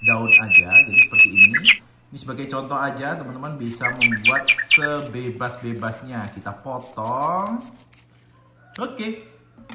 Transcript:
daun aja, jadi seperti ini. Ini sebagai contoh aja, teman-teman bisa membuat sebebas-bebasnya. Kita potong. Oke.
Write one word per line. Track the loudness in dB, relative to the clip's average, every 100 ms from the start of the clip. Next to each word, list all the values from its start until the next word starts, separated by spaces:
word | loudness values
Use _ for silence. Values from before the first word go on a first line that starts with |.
| -2
daun | 0 4
aja, | 4 4 2 6 4 4
jadi | 4
seperti | 4 6 6
ini. | 8 6 6 2 2 _ _ _
Ini | -16
sebagai | -10 -8 -6
contoh | -6 -4 -2
aja, | -2 -4 -6 -8
teman-teman | -10 -12 -10 -8
bisa | -8 -4 -4 0
membuat | 0 0 0 0 0 -2 2
sebebas-bebasnya. | 2 2 -2 -6 -8 -6 -6 -6 -6 -8 -6 -6 -8 -10 -10 -10
Kita | -10 -12 -12
potong. | -10 -10 -10 -10 -6 -2 -2 -2 -4 -6 -10 -20 _ _ _ _ _ _ _ _ _ -10
Oke. | -8 -8 -8 -8 -12 _ _ _ -10